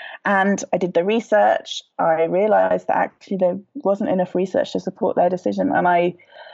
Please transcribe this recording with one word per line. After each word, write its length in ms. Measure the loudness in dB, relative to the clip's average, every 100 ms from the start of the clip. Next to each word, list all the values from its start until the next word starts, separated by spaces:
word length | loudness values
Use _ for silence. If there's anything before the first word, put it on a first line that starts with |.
| -18 -6
And 400 | 0 2 2 0 -2
I 60 | -2
did 160 | 0
the 100 | 0
research. 800 | 0 0 2 2 4 2 -4 -14 -12 -2
I 240 | 0 2
realized 640 | 2 2 2 4 2 0 -2
that 100 | -2
actually 400 | -2 _ -6 -2
there 220 | 0 -2 -10
wasn't 360 | -4 -2 0 0
enough 260 | -2 -2 -2
research 360 | -2 -2 -2
to 60 | -4
support 360 | -6 -4 -2 2
their 140 | 0
decision. 420 | 0 -4 -2 0
And 140 | 0 2
I 280 | 2 0 -4 _ -20 -20